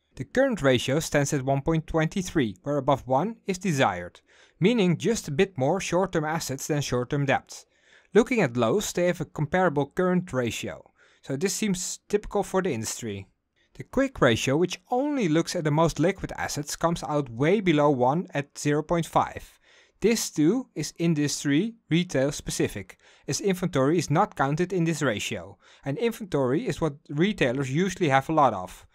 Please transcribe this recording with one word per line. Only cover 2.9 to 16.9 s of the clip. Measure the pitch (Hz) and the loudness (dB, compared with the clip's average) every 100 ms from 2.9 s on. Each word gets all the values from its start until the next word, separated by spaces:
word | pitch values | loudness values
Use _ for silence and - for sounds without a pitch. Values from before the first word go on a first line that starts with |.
| 135 120 | 0 2
one | 131 190 226 - | 0 0 -4 -8
is | 185 | -4
desired, | 202 143 120 90 87 - _ _ _ - | -2 2 2 0 -8 -16 _ _ _ 0
meaning | 180 240 180 165 | 2 4 2 2
just | 165 226 - | 0 -2 -2
a | |
bit | 143 196 - | -2 -2 0
more | 131 190 | -2 -2
short-term | 180 170 190 175 151 | 0 0 0 -2 -2
assets | 160 - 135 - | -4 -6 -6 -4
than | 151 | -2
short-term | 139 123 123 143 139 | -2 -2 -2 -2 0
debt. | 120 - - - _ _ - _ | 0 -2 -20 -20 _ _ -20 _
Looking | 196 240 240 | 4 4 2
at | 151 120 | 0 2
Lowe's, | 113 175 208 | 2 2 -2
they | - 175 | -2 0
have | 180 | 0
a | - | -6
comparable | - 147 185 185 147 139 | -6 -2 2 2 0 -2
current | - 180 180 180 | -2 0 0 0
ratio, | 127 120 - 110 76 - _ _ _ | -2 -2 -4 -8 -12 -16 _ _ _
so | - 135 | -10 -4
this | 190 | -4
seems | 196 214 185 - - - | -2 -2 -2 -6 -10 -4
typical | 208 214 208 | -4 -2 -4
for | 185 190 | -2 -2
the | 180 | -2
industry. | 117 107 - 117 98 98 _ _ _ _ - | -2 -6 -8 -8 -10 -12 _ _ _ _ -20
The | - | -6
quick | - 269 - | 0 0 4
ratio, | 139 113 - 143 | 4 4 2 2
which | 180 - - | 0 -2 -4
only | 247 294 285 190 | -2 0 0 2
looks | 156 170 180 | 2 0 -2
at | |
the | 156 | 0
most | 147 165 - | 2 2 2
liquid | 160 190 - - | 0 0 -6 -8
assets, | - - - - | -8 -6 -8 -2
comes | 165 | -2